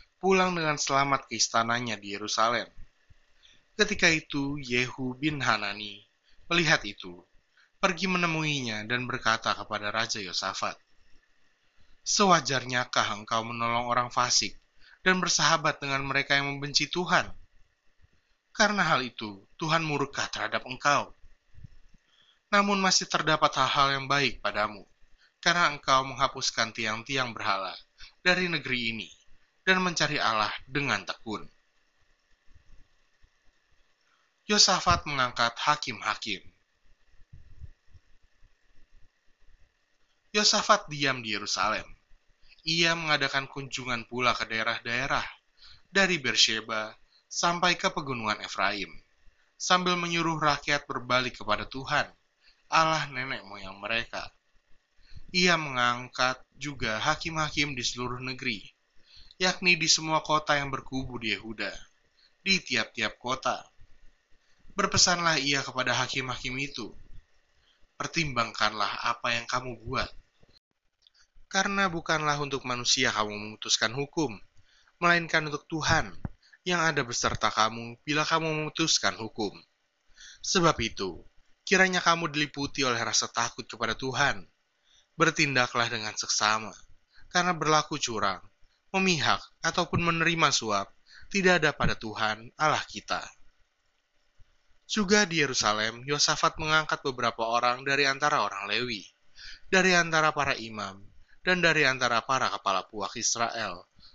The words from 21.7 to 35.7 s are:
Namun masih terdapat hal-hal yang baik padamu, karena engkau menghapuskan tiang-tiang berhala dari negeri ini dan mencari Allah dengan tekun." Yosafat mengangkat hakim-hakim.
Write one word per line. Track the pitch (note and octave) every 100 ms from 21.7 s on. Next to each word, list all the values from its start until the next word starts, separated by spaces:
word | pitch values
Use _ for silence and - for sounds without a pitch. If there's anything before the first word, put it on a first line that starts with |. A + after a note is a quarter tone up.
| - - - _ _ _ _ _
Namun | G#3 G3+ G3
masih | F#3+ F3+ F#3
terdapat | F3 D#3 D#3 D3 -
hal-hal | C3 C#3+ C#3 C#3
yang | C3
baik | C#3+ C3+ G#2 G#2
padamu, | G#2 G#2+ G#2 F#2 _ - - _ _
karena | F3 E3+ E3+
engkau | C#3+ - C3+ C3+
menghapuskan | B2+ C3+ C3 B2+ - A2+
tiang-tiang | G#2+ A2+ A2 A2 C3+ B2
berhala | G#2 G#2+ G2 F#2+ F2 - - - _
dari | F3+ F3+ F3+
negeri | D#3+ B2+ B2 A2+
ini | A2+ E2+ - - - _ _ -
dan | F#3
mencari | F#3 D#3+ D3 C#3+
Allah | G2 A2 G#2 - -
dengan | C#3 C#3+ G#2
tekun." | F#2+ - A#2 G2+ - _ _ _ _ _ _ _ _ _ - - - - - _ _ _ - _ _ _ _ _ _ _ _ _ _ _ -
Yosafat | G#3 G3+ F3+ F3+ E3+ D#3
mengangkat | C#3 B2+ A#2+ A#2 -
hakim-hakim. | -